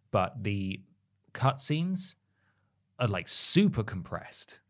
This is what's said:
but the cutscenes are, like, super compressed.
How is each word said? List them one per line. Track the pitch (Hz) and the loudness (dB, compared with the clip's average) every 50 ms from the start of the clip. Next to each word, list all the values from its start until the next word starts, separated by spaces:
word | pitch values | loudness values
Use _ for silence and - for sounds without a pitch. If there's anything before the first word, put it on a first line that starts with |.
| _ _ | _ _
but | - 98 92 92 - 117 101 | 2 2 2 2 0 -4 -2
the | 104 101 98 95 95 98 - - _ _ _ _ _ _ _ _ _ - | -2 -2 -2 -2 -4 -6 -8 -12 _ _ _ _ _ _ _ _ _ -4
cutscenes | - 131 135 135 - - - 151 160 170 185 190 185 - - - _ _ _ _ _ _ _ _ _ _ _ _ _ _ _ _ - | 0 2 2 2 0 -2 -4 -2 -2 0 -2 -2 -4 -6 -8 -14 _ _ _ _ _ _ _ _ _ _ _ _ _ _ _ _ -2
are, | 123 | 0
like, | 107 98 87 82 | 0 0 0 -2
super | - - - - - - 180 214 190 - 117 104 | -2 -2 -2 0 4 6 6 6 6 4 2 -2
compressed. | - 101 92 82 - 90 85 - - - - - - - - _ | -2 -4 -8 -8 -6 -8 -8 -8 -10 -14 -14 -14 -14 -16 -20 _